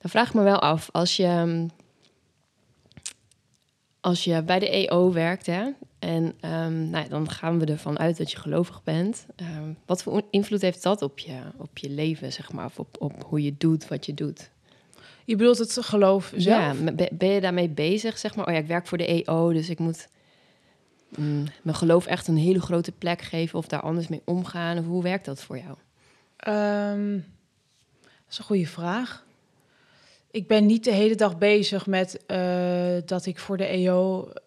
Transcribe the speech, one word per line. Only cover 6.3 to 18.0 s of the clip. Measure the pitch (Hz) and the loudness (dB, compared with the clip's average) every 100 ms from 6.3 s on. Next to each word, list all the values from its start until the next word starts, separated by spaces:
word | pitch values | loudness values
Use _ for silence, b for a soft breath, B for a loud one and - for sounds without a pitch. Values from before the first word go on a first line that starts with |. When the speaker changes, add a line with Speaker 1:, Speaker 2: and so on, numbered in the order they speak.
| - | -4
Speaker 1:
ehm, | 165 160 165 160 160 | -8 -4 -4 -4 -2
nou | 165 | -4
ja, | 151 | -4
dan | 147 151 | -4 -4
gaan | - 160 170 | -4 -2 0
we | 160 | 0
ervan | 151 - 156 | -2 -4 -2
uit | 160 165 | 0 -2
dat | 151 | -4
je | - | -8
gelovig | - 151 175 - | -4 -2 -2 -4
bent. | - 160 185 233 - - | -4 -2 -2 -4 -12 -12
Ehm, | 170 156 151 156 _ | -10 -10 -10 -12 _
wat | 180 | -4
voor | - 202 202 | -2 -2 0
invloed | 196 202 208 | 0 0 0
heeft | 185 180 | 0 0
dat | - 208 | 0 0
op | 139 - | -2 -8
je, | - 131 127 - | -14 -14 -14 -16
op | - - | -16 -12
je | 139 | -10
leven, | 143 156 156 131 | -4 -2 -2 -6
zeg | - 151 | -10 -12
maar, | - | -10
of | - - | -12 -10
op, | - - | -12 -8
op | 147 - | -8 -8
hoe | - 151 | -6 -2
je | 143 143 | -2 0
doet | 165 160 - | 2 2 0
wat | 147 - | -10 -8
je | |
doet? | 147 147 - - _ b b b b b b | -8 -8 -8 -16 _ b b b b b b
Speaker 2:
Je | - 220 | -4 4
bedoelt | 233 240 | 6 6
het | 226 - | 2 -4
geloof | 233 214 196 196 180 - | 0 4 6 6 0 0
zelf? | 180 220 | 4 4
Speaker 1:
Ja, | 156 | 4
m-, | 135 156 156 | 0 -2 0
ben, | 175 | -2
ben | 165 185 | 0 2
je | 202 | 2
daarmee | 185 175 175 | 2 0 0
bezig, | 147 151 208 | 0 0 0